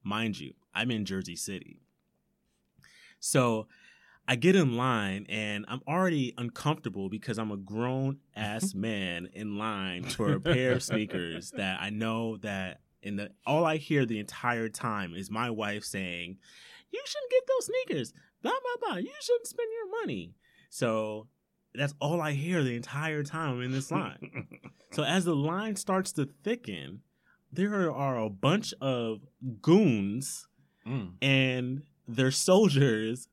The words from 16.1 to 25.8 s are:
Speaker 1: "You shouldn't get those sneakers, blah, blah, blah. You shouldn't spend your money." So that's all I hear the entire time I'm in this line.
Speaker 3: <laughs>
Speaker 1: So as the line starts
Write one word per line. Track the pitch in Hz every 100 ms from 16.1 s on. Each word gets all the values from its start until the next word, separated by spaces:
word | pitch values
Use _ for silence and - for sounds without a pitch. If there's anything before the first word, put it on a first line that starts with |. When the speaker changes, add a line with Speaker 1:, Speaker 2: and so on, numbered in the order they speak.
| 87 87 95 - - - - _
Speaker 1:
"You | 415 554
shouldn't | 587 508
get | 508 508
those | 523 -
sneakers, | 494 508 151 - - _ _
blah, | -
blah, | 508 508 480 453
blah. | 180
You | 440 587
shouldn't | 554 480 466
spend | - 453
your | 453 415 440
money." | 403 110 85 - _ _ _
So | - 123 110 107 107 113 _ _ _ _ 117
that's | 143 143
all | 143 170
I | 156
hear | 143 160 180
the | 135 120
entire | 120 139 156 151
time | 147 160 160 123
I'm |
in | 127
this | 131 135
line. | - 131 - - - -
Speaker 3:
<laughs> | - - _ _
Speaker 1:
So | -
as | 147 180 175
the | 151
line | 147 180 220
starts | 202